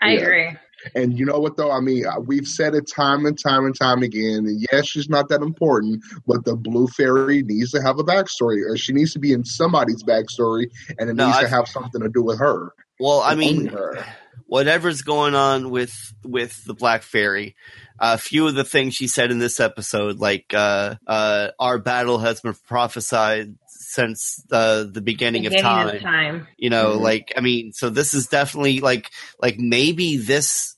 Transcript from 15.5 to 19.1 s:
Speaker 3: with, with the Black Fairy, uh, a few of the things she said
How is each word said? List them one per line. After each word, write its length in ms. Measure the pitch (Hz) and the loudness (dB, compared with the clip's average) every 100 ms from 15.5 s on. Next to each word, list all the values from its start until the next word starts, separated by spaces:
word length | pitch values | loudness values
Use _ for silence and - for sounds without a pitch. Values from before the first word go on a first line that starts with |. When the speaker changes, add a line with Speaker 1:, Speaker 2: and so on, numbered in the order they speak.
| 135 131 | 2 -2
Speaker 3:
with, 240 | 123 120 - - - 127 | -4 -4 -8 -18 -18 -6
with 380 | 123 120 - - | -4 -4 -8 -16
the 80 | |
Black 300 | 104 123 113 | -2 0 0
Fairy, 520 | - 117 104 98 104 - - - - - | 0 0 0 0 -6 -14 -20 -20 -20 -2
uh, 120 | 117 113 | 0 0
a 20 | |
few 280 | - 147 156 | 0 0 2
of 80 | 135 | 0
the 80 | 131 | -2
things 280 | 151 131 | 0 -2
she 140 | - | -2
said 240 | 127 | -4